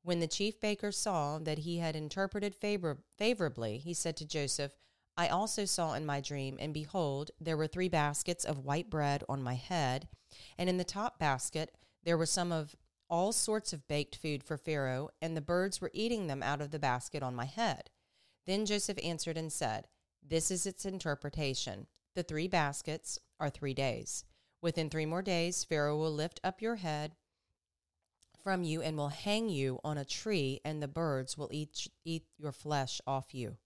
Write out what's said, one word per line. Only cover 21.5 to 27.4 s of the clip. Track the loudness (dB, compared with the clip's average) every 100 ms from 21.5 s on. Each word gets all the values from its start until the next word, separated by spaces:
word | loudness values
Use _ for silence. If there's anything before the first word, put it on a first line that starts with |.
| 0 -2 -6 -12 _ _
The | -6
three | -2 -2 2
baskets | 4 4 0 -4 -6 -6 -10 _ _
are | -4
three | -2 -2
days. | 2 0 0 -4 -8 -10 _ _ _
Within | 0 0 0
three | 0 0
more | 0
days, | 2 2 2 0
Pharaoh | 0 2 4 4
will | 2
lift | 2 -2 -2
up | -4 -2
your | -2 0
head | -2 -2 -4 -8 _ _